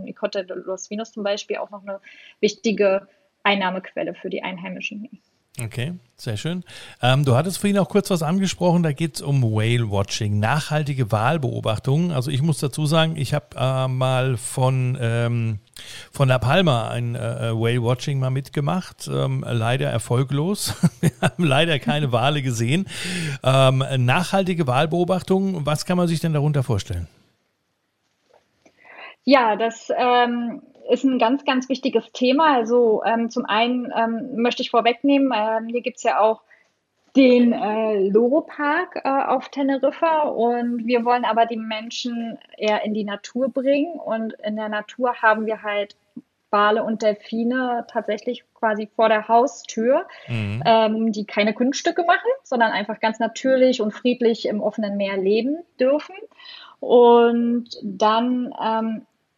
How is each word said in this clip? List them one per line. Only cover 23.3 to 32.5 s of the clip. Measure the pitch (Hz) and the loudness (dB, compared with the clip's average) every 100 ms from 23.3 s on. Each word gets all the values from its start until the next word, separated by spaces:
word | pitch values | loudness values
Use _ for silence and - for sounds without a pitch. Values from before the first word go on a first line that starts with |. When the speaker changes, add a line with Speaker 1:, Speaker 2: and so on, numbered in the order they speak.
| 139 | -2
Speaker 2:
Ähm, | - 135 131 131 131 135 | 2 4 6 4 0 0
nachhaltige | 123 131 170 190 185 170 151 | 2 2 2 0 0 0 0
Walbeobachtung, | 127 160 170 175 185 - 190 196 180 143 | 0 0 0 0 0 0 0 0 -2 -2
was | 147 - | -2 0
kann | 180 | 0
man | 175 | 2
sich | 165 | 0
denn | 170 | 0
darunter | 151 147 143 | 0 2 0
vorstellen? | 131 104 - 90 85 _ _ _ _ _ _ _ _ _ _ _ _ _ _ _ _ _ _ - - - | 0 -2 -2 -6 -8 _ _ _ _ _ _ _ _ _ _ _ _ _ _ _ _ _ _ -20 -20 -8
Speaker 1:
Ja, | - 269 226 208 | 4 4 6 2
das, | 226 226 - - | -2 -4 -6 0
ähm, | 247 247 240 240 233 - - _ - | 2 4 2 0 -4 -8 -14 _ -2
ist | 240 | 2
ein | 269 254 | 2 2
ganz, | 226 277 - | 2 0 0
ganz | 262 254 | -2 -2
wichtiges | 254 269 226 - | -2 0 -2 -4
Thema. | - 247 269 320 | -2 2 4 4